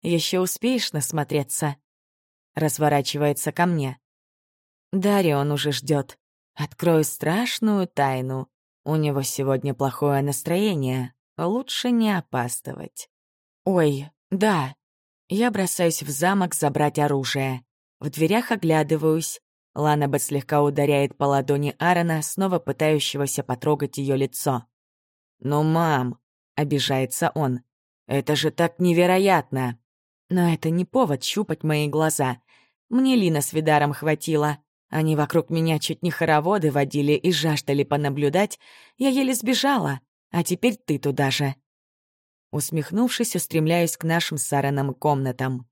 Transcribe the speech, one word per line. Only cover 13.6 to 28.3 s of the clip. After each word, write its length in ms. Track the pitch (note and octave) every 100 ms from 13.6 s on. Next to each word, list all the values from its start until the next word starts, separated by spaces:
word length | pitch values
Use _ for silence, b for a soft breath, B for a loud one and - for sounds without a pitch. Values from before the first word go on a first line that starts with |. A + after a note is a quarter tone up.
"Ой, 460 | - F#3 D#3 C#3 C#3+ _ _
да". 440 | F#3+ G#3+ F#3 C#3 C#3+ _ _ _ _ _
Я 220 | F#3+ A#3+
бросаюсь 520 | G3+ F#3 - F3 D#3+
в 60 | C#3+
замок 460 | C#3 F3 G3 F3+
забрать 440 | - D3 D3 D3 C#3+
оружие. 640 | C#3+ C#3 C3 C#3 C3+ B2+ _ _ _ _
В 80 | D3
дверях 420 | D#3 D#3+ G#3+ B3
оглядываюсь. 920 | A3 E3 D#3 D3 D#3 D#3 D#3 D#3+ - _ _ _
Ланабет 480 | - D3+ D3 C#3+ C#3+
слегка 400 | - C#3+ - D3+
ударяет 560 | D3 C#3+ C#3+ C#3+ C#3 -
по 60 |
ладони 520 | C#3+ C#3 C3+ C#3+ C#3+ -
Аарона, 440 | E3 F3+ E3+ D#3+
снова 360 | D3+ - G3 F3+
пытающегося 840 | - E3 D#3 D#3 - C#3+ C#3 -
потрогать 560 | - B2 D3+ D3 C#3 -
ее 180 | C#3 C3+
лицо. 480 | C3+ - D3 B2+ - _ _ _ _ _ _ _
"Но, 220 | C3+ D3
мам", 560 | D#3 D#3+ E3 C#3+ B2 - _ _ _ -
обижается 720 | D3 C#3+ C3 C3+ C3 - E3
он, 260 | - C#3 B2 _ _ _ _ -
"это 260 | C#3 C3